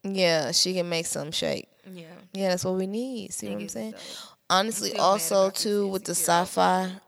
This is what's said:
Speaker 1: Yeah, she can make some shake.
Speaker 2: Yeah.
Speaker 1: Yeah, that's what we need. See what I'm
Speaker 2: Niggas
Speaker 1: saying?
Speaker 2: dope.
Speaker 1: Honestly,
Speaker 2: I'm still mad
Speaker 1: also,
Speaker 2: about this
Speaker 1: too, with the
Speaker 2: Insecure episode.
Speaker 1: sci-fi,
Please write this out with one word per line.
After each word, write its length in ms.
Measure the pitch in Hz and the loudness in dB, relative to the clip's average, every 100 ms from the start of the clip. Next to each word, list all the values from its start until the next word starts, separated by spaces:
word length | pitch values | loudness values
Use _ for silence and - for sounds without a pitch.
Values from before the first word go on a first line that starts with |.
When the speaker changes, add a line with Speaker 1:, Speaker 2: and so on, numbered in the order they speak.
Speaker 1:
Yeah, 480 | 196 190 175 165 139 | -4 2 4 4 2
she 200 | 170 180 | 2 2
can 160 | 185 175 | 0 0
make 160 | 165 | -2
some 260 | 170 - 147 | -2 -6 -4
shake. 380 | - 160 - - _ 190 | -2 -2 -2 -6 _ -20
Speaker 2:
Yeah. 140 | 180 160 180 190 | -18 -18 -20 -12
Speaker 1:
Yeah, 160 | 196 190 | -2 0
that's 160 | 180 | 0
what 100 | 185 | 0
we 120 | 185 190 | -2 -2
need. 480 | 214 262 240 196 | -2 -4 -6 -8
See 140 | - 208 | -8 -8
what 80 | 202 | -8
I'm 40 | 202 | -8
Speaker 2:
Niggas 40 | |
Speaker 1:
saying? 200 | 226 220 | -8 -10
Speaker 2:
dope. 80 | - - - - - - | -10 -14 -14 -16 -12 0
Speaker 1:
Honestly, 400 | 185 214 208 196 | 2 2 -2 -4
Speaker 2:
I'm 60 | |
still 100 | - | 2
mad 80 | 180 | 4
Speaker 1:
also, 300 | 202 - 196 | 4 2 4
Speaker 2:
about 100 | 190 | 4
this 80 | - | 2
Speaker 1:
too, 260 | 220 208 196 | 0 0 0
with 160 | 190 | -2
the 60 | 175 | -4
Speaker 2:
Insecure 200 | 175 - | -2 2
episode. 180 | 170 180 185 | 4 2 2
Speaker 1:
sci-fi, 380 | 185 185 185 190 | 4 4 0 -6